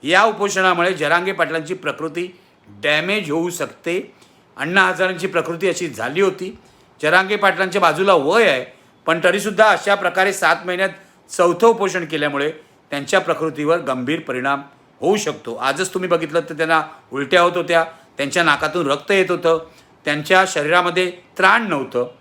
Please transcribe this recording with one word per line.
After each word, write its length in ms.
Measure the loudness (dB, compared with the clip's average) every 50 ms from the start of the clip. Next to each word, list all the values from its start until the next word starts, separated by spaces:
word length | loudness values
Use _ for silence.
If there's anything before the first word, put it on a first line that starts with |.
| 0 4
या 160 | 4 4 4
उपोषणामुळे 680 | 4 2 0 -4 -2 0 2 2 2 2 2 0 0 0
जरांगे 380 | -2 0 0 2 0 0 -2
पाटलांची 420 | -2 -2 -2 -2 -2 -6 -6 -6 -10
प्रकृती 640 | -6 -6 -8 -6 -6 -8 -8 -6 -8 -8 -8 -12 _ _ _ _ _ _ -20
डॅमेज 600 | -20 -4 0 0 0 0 0 0 -2 -2 -2 -2
होऊ 200 | -2 -2 -2 -4
शकते. 640 | -4 -6 -8 -8 -8 -10 -6 -4 -4 -4 -6 -8 _ _ _ _ _ _ _ _ _
अण्णा 260 | -8 -6 0 2 2
हजारेंची 440 | 4 2 2 0 -2 -2 -2 -4 -6
प्रकृती 420 | -2 -2 -2 -2 -2 -6 -2 -2 -2
अशी 200 | -2 -2 -6 -8
झाली 320 | -6 -6 -6 -4 0 0
होती. 380 | 0 0 0 -2 -10 -12 -12 -16 _ -20 _ _ _ _ _ _
जरांगे 340 | 0 2 4 4 2 2 -2
पाटलांच्या 440 | 2 2 0 2 2 -2 -2 0 2
बाजूला 340 | 2 2 2 2 2 4 4
वय 300 | 4 4 4 4 4 4
आहे, 200 | 4 2 0 -2 -8 -16 _ _ _ _ _ _
पण 140 | -2 -2 2 2
तरीसुद्धा 440 | 2 2 2 -2 -4 2 4 6 6
अशा 260 | 6 2 2 0 0
प्रकारे 380 | 2 0 -2 0 2 0 0
सात 240 | 0 0 2 2 2 2 -2
महिन्यात 220 | -6 -4 -2 -4 -4 -4 -10 -20 _ _ _ _ _
चौथं 360 | 0 2 2 2 4 4 4
उपोषण 380 | 4 4 4 0 -2 -2 -4 -6
केल्यामुळे 460 | -4 -4 -2 -2 -2 -2 -2 -2 -4 -4 -8 -20 _ _ _ _ _
त्यांच्या 300 | -8 -8 -4 0 0 0
प्रकृतीवर 580 | 2 0 -2 -2 -2 -6 -4 -4 0 0 0 0
गंभीर 420 | 0 -4 -4 -4 -2 -4 -4 -4
परिणाम 420 | -4 -6 -8 -4 -2 -2 -2 -4 -6 -14 _ _ _ _ _ _
होऊ 160 | 0 0 0
शकतो. 380 | 0 0 -6 -8 -8 -10 -12 -10
आजच 400 | -4 -4 -4 -2 -2 -4 -4 -4
तुम्ही 140 | -6 -2 0
बघितलं 320 | -2 -2 -2 -2 -4 -4
तर 140 | -4 -4 -6
त्यांना 280 | -6 -2 0 0 0 0 -2 -12 -20 _ _
उलट्या 280 | -6 -6 -4 2 4 4
होत 120 | 4 4 2
होत्या, 280 | -2 -2 2 2 0 0 0 -6 -20 -20 _ _
त्यांच्या 260 | -6 -6 -2 0 0
नाकातून 480 | 2 2 2 2 0 -4 -2 -2 0 0
रक्त 200 | -2 -2 0 0
येत 200 | 2 2 2 0
होतं, 360 | -2 0 2 0 0 0 -2 -10 -20 -20 _ _ _ _ _
त्यांच्या 400 | -4 -4 -4 0 2 4 4 4 2
शरीरामध्ये 600 | 0 -4 -2 2 2 2 2 2 0 0 -2 -2 -4 -10 _ _ _ 2
त्राण 300 | 4 4 4 4 2 -2
नव्हतं. 420 | -4 -4 -4 -4 -4 -4 -4 -4 -8 _